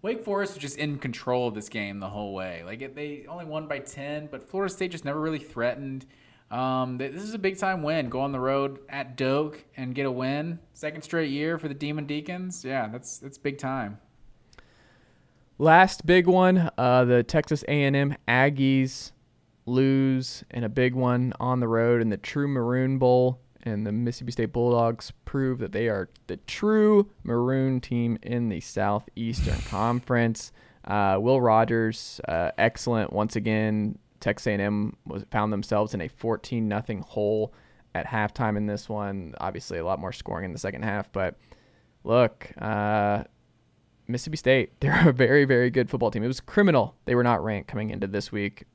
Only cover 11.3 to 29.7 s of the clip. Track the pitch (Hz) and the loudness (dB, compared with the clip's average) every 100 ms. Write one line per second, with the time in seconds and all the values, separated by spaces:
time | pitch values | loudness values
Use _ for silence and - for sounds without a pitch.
11.3 | 139 156 165 156 139 147 151 147 147 151 | -2 -2 -2 -6 -6 -6 -6 -4 -6 -6
12.3 | 180 185 180 131 135 110 120 - - 135 | -8 -8 -10 -6 -4 -4 -8 -12 -12 -14
13.3 | - 143 139 135 135 104 104 _ _ - | -8 -8 -6 -6 -4 -6 -10 _ _ -20
14.3 | - _ - _ _ _ _ _ _ _ | -20 _ -20 _ _ _ _ _ _ _
15.3 | _ _ - 151 165 185 - 156 180 175 | _ _ 0 6 8 6 2 4 6 6
16.3 | 185 185 185 165 - 123 127 123 123 117 | 6 6 6 2 2 4 6 6 4 4
17.3 | 160 - 147 - 147 139 139 143 147 - | 0 0 -4 0 2 2 2 0 -2 0
18.3 | 123 139 139 135 135 131 - - _ _ | 4 4 4 4 4 2 -4 -14 _ _
19.3 | _ _ _ - 127 135 135 135 131 127 | _ _ _ -2 2 4 4 4 0 -4
20.3 | - - 117 113 135 127 127 123 123 127 | -12 -10 -6 -2 2 2 2 2 2 0
21.3 | - 123 127 117 113 117 120 113 101 - | -2 -2 0 2 2 4 4 2 -2 -4
22.3 | 147 143 135 117 127 131 135 127 123 127 | -4 -2 0 0 0 2 2 4 6 4
23.3 | 127 _ _ 120 104 104 107 120 - 123 | 0 _ _ -6 -4 -2 -2 -2 -4 -8
24.3 | - 110 120 120 120 117 117 - - - | -4 -2 0 2 4 2 -2 -12 -18 -6
25.3 | 139 131 127 110 101 113 101 90 - - | -2 -2 -2 -4 -2 -2 -2 -6 -12 -12
26.3 | 90 - - 208 214 214 208 208 - - | -12 -10 -2 2 6 6 6 4 -6 -2
27.3 | 117 123 135 135 127 - 120 117 110 - | 0 2 2 0 0 -2 -2 0 -2 -4
28.3 | 120 117 87 - - 101 104 - - 113 | -2 -2 -4 -6 -2 0 -2 -4 -8 -6
29.3 | - - - - | -2 -2 -2 -4